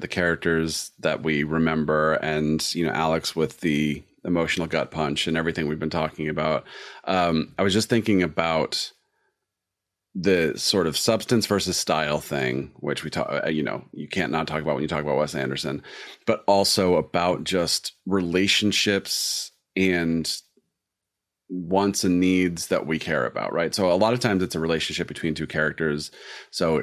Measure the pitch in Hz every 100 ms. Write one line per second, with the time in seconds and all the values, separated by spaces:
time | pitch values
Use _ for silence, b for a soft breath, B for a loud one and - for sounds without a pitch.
0 | - - 87 82 85 82 80 - - _
1 | 82 73 80 73 76 80 80 80 78 76
2 | 78 78 78 78 76 78 - 85 82 -
3 | 80 82 - - 78 - 87 73 76 71
4 | - _ - 87 82 - 80 78 65 80
5 | 73 71 - 82 82 82 76 78 78 80
6 | 78 - 78 73 78 73 - B B B
7 | - 92 85 80 - - 98 98 110 117
8 | 107 98 85 73 82 80 - - - -
9 | _ _ _ _ _ _ _ _ _ _
10 | _ 95 87 92 80 - - 101 82 76
11 | - 110 - 120 - 101 92 87 - 78
12 | 76 76 - 71 65 64 67 - 73 71
13 | 78 82 - 71 - 78 67 50 - -
14 | 73 - 80 80 80 78 76 69 76 78
15 | 73 69 76 71 67 69 73 67 B B
16 | B B - 113 - 98 98 - 92 87
17 | 76 87 87 90 80 90 85 - - -
18 | - 95 87 87 98 - 104 95 - 98
19 | - - - - - _ _ - 95 87
20 | 85 82 76 - - _ _ _ _ _
21 | _ _ _ _ _ 90 85 95 98 98
22 | 95 90 92 92 90 85 - 90 71 80
23 | 82 76 60 - - - 82 - 92 90
24 | 107 123 123 98 90 80 80 82 - -
25 | 85 - 82 76 78 78 78 73 80 73
26 | 76 B B B B - 85 80